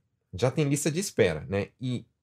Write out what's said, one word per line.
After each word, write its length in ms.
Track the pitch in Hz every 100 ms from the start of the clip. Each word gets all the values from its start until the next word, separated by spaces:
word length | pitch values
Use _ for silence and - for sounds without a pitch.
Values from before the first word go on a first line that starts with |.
| _ _ _
Já 180 | 92 127
tem 140 | 160 143
lista 240 | 143 170
de 100 | 151
espera, 460 | 202 - 95 78 67
né? 200 | 98 95 _
E, 260 | 127 123 - _